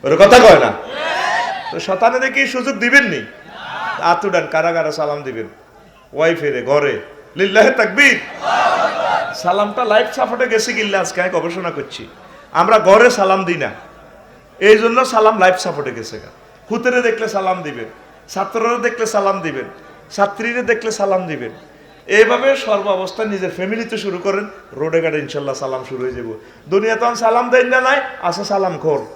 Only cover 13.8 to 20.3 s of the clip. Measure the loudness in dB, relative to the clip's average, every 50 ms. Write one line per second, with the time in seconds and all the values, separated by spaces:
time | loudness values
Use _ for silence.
13.8 | -20 -20 -20 -20 -20 -20 -20 -20 -20 -20 -20 -20 -20 _ _ 2 6 6 6 6
14.8 | 6 2 2 2 0 2 2 4 4 4 4 4 4 4 4 2 -4 -6 -6 -4
15.8 | -6 -6 -8 -10 -12 -12 -14 -16 -16 -18 -20 -20 -20 -20 -20 -20 -8 -6 -6 0
16.8 | 0 2 2 2 2 2 0 0 -4 -4 -2 -2 -2 -2 -2 -2 -4 -10 -8 -10
17.8 | -12 -12 -14 -20 -20 -20 -20 -20 -20 -10 -6 -6 -6 -4 -4 -2 0 0 -2 0
18.8 | -2 -4 -2 -2 -4 -2 0 0 0 0 0 -2 -4 -6 -6 -6 -10 -10 -14 -20
19.8 | -20 -20 -20 -20 -20 -12 -2 -2 -2 -2